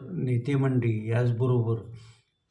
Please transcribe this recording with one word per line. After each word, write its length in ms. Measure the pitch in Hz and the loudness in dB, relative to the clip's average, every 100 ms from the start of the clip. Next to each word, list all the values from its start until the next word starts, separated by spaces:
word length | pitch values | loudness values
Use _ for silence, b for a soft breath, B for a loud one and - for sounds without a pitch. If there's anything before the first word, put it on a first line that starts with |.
| - | -6
नेते 420 | 180 127 120 139 | -4 -2 0 0
मंडळी, 560 | 139 135 127 117 107 110 | 2 2 2 2 0 0
याचबरोबर 720 | 117 123 113 127 123 113 110 - B B B B _ _ | 0 2 2 2 2 0 -2 -6 B B B B _ _